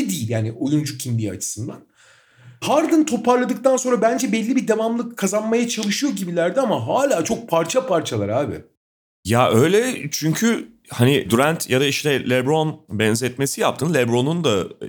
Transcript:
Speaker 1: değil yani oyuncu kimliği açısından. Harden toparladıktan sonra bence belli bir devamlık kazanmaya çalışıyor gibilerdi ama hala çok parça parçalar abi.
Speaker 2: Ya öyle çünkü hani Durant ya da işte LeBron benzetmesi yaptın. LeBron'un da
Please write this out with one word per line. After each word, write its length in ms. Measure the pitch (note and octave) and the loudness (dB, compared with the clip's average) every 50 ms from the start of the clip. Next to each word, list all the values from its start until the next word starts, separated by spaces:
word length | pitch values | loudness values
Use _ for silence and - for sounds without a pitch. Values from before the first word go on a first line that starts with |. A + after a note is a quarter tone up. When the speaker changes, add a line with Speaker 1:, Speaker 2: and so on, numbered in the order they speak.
| B3+ G3 | 0 0
Speaker 1:
değil 200 | F#3 D#3 A2+ A2 | -4 -4 -4 -4
yani 220 | A2+ A2 A2 A2+ | -2 -2 -2 -4
oyuncu 460 | A#2 - C3+ C#3 D3+ D3+ D3+ - B2 | -4 -4 -2 0 0 0 -2 -2 -8
kimliği 340 | B2 - B2 A#2 A2 G#2+ G2+ | -8 -6 -4 -4 -2 -4 -4
açısından. 480 | F2+ F#2+ - - - G#2 B2 D3+ - - - _ _ _ _ _ _ _ _ _ _ _ - - - - | -6 -8 -10 -10 -10 -10 -10 -12 -12 -14 -18 _ _ _ _ _ _ _ _ _ _ _ -20 -20 -18 -8
Harden 440 | - G3 B3+ D#4 D#4+ - E4 D#4 D4+ | -2 0 0 2 2 2 2 2 2
toparladıktan 720 | - A#3+ - - B3 B3 B3 B3 - - - C4 C4 C4 | 2 0 -2 2 2 2 2 2 0 -2 0 2 2 2
sonra 240 | A#3+ - B3+ B3 G3 | 2 0 0 0 2
bence 300 | A3 A#3 B3+ A#3+ B3+ G#3 | 2 2 0 0 -2 -2
belli 240 | G#3+ A3+ G#3 A#3 C4+ | -2 -2 0 0 0
bir 120 | C4 F#3 | 0 0
devamlık 500 | G3 G#3+ A3 A3 A3+ A#3 A#3 A#3+ - - | 0 0 0 0 -2 -2 -4 -4 -6 -6
kazanmaya 500 | - G3 F#3 G3+ G#3+ A3 A3 A3+ A#3+ A#3 | -4 -4 -2 -2 -2 -2 0 0 0 0
çalışıyor 460 | A#3 - A3 G#3+ G3+ G3+ - C4+ C#4+ G3+ | -2 -4 -4 -4 -2 -2 -2 -2 -2 -2
gibilerdi 480 | - F#3+ F3 E3+ E3+ E3 F3 F3+ C4+ | -4 -6 -4 -2 0 0 0 0 0
ama 260 | C4 G#3+ D#3+ B2+ A2+ | 0 0 0 0 0
hala 360 | C#3 F#3 B3+ C#4+ C#4 A3 E3+ D#3 | 0 0 2 2 2 2 0 0
çok 240 | - A3+ - - - | -2 -4 -4 -4 -2
parça 380 | E3+ E3 E3+ E3 - B3+ B3+ | 0 0 2 4 2 2 4
parçalar 420 | - F3+ D#3+ A#2 - B2 G#2 G2+ G2 | 4 0 0 0 -2 -4 -2 -2 0
abi. 320 | A2 C3+ D3 A2+ E2 C#2+ - _ _ _ _ _ _ _ _ _ _ _ - | 0 -2 -2 -2 -6 -10 -12 _ _ _ _ _ _ _ _ _ _ _ -2
Speaker 2:
Ya 260 | - A2+ A#2+ B2+ E2 | 2 4 4 4 6
öyle 580 | G#2+ A2 C#3+ E3+ F#3+ A3 B3 B3+ - - - D3+ | 6 6 6 6 4 4 2 0 -4 -6 -8 -8
çünkü 600 | - - D3 D#3+ D#3 - A3 A#3 A3+ - - - - _ _ - | -6 -4 -2 -2 0 2 2 0 0 0 -4 -10 -18 _ _ -6
hani 400 | - - A#2+ C3+ C#3+ - - F#2 | 0 4 4 4 4 4 2 2
Durant 400 | A2+ A#2+ C#3 D#3 E3 E3 - - | 2 2 2 2 0 -2 -2 0
ya 100 | B2 C3 | 0 2
da 60 | D3 | 2
işte 440 | C#3 C3+ - - D3+ C#3 B2 - A#2 | 0 0 -2 0 0 0 0 0 0
LeBron 560 | B2+ B2+ A#2+ C#3 D#3 D#3 D#3 D#3 - - _ - | 0 0 2 2 0 0 0 -2 -4 -8 _ -6
benzetmesi 720 | G2+ G2+ A2 G#2+ A2 A2+ B2+ B2 B2+ C3+ C#3 C#3 - - | -2 0 2 2 2 0 -2 -4 -2 -2 -4 -4 -2 -2
yaptın. 320 | G3 C#3+ - - C#3+ E3+ D#3+ | -2 -2 0 -2 -2 0 2
LeBron'un 500 | C3 A#2+ A#2 A#2 B2 B2+ D3 E3+ F3 E3 | 2 2 2 2 0 0 0 -2 0 0
da 240 | B2+ G#2 F#2 - - - - - | 0 2 0 -2 -4 -8 -14 -12